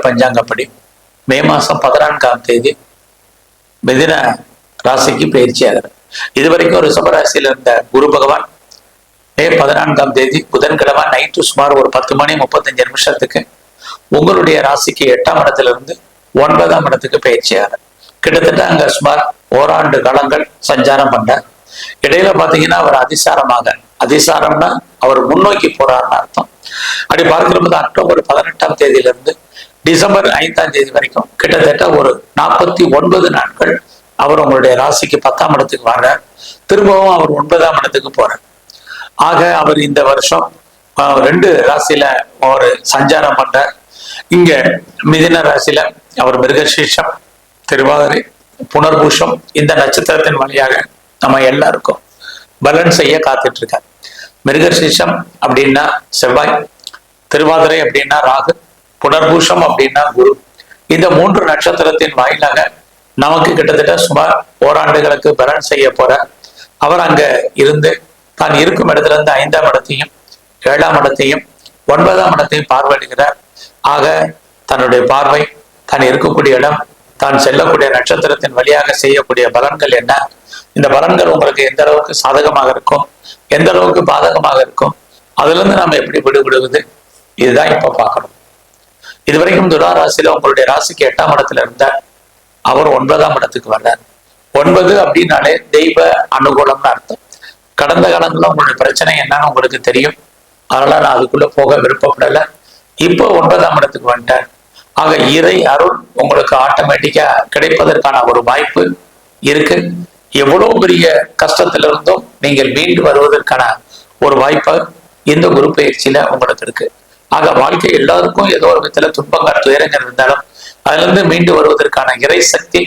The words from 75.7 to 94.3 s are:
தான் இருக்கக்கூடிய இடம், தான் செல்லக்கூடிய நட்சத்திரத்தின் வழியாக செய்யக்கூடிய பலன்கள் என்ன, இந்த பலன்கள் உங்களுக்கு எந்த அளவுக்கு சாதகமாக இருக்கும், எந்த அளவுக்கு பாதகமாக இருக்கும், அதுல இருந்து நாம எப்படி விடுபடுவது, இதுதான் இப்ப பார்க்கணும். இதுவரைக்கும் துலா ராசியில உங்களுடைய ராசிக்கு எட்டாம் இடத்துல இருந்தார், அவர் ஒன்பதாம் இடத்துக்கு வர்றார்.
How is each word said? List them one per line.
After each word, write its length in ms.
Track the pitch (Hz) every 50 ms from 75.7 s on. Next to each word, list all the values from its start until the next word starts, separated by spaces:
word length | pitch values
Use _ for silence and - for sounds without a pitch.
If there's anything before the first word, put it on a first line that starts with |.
| _ _ _ -
தான் 140 | 139 135 131 127
இருக்கக்கூடிய 440 | 131 - - - 160 160 143 139 131 127
இடம், 180 | 127 147 151 - - - _ _ _ _ _ -
தான் 160 | 139 139 139 139 131
செல்லக்கூடிய 420 | 131 127 - - 165 160 151 143 135 -
நட்சத்திரத்தின் 600 | 127 123 - 170 - - - 147 - - 123 123 123
வழியாக 340 | 131 143 147 147 143 143 139 -
செய்யக்கூடிய 440 | - 139 139 143 135 - 127 123 123 123 -
பலன்கள் 420 | 120 131 143 147 156 147 139 123 120
என்ன, 140 | 117 123 135 139 - - - _ _ - - - - _ _ 151
இந்த 100 | 143 143 -
பலன்கள் 380 | 139 160 - - 175 175 165 160
உங்களுக்கு 300 | 156 147 143 135 139 135 131
எந்த 120 | - - 147
அளவுக்கு 280 | 151 147 151 151 - 160 -
சாதகமாக 480 | - 135 135 143 147 151 135 139 131 131 127
இருக்கும், 300 | - - - 147 143 - - _ _ - - - - _ - 147 151
எந்த 120 | 170 180 180
அளவுக்கு 300 | 180 180 180 180 175 175 165 143
பாதகமாக 440 | 147 156 165 165 160 151 147 139 131 127
இருக்கும், 300 | - - - 147 151 - - _ _ _ _ _ _ _ -
அதுல 180 | 139 151 165 180
இருந்து 220 | 196 196 196 196
நாம 160 | 180 165 151 139
எப்படி 200 | - - 147 156 - 135
விடுபடுவது, 540 | 135 139 135 131 131 131 131 127 - 151 - - _ _ _ _ _ _ _ _ _ - -
இதுதான் 300 | 120 120 135 156 156 123
இப்ப 180 | - - - - -
பார்க்கணும். 320 | 110 104 - - - - _ _ _ _ _ _ _ _ _ _ _ _ _ _ - - - _ _ -
இதுவரைக்கும் 420 | 143 156 170 190 190 190 190 180 160
துலா 160 | 147 160 175 180 -
ராசியில 360 | - 147 - - 156 160 156 151
உங்களுடைய 280 | 135 139 135 131 131 127 139
ராசிக்கு 340 | 151 160 - 170 - 143 127
எட்டாம் 260 | - - 160 - - 135
இடத்துல 260 | 131 - 131 127 120
இருந்தார், 320 | 117 120 123 139 139 - - - _ _ _ _ _ _ _ _ _ _ _ - - 127
அவர் 220 | 139 156 151 135 131
ஒன்பதாம் 400 | 131 135 156 156 156 156 - 127
இடத்துக்கு 320 | 123 - - 123 - 113 107 113
வர்றார். 240 | 117 117 117 - _ _ _ _ _ _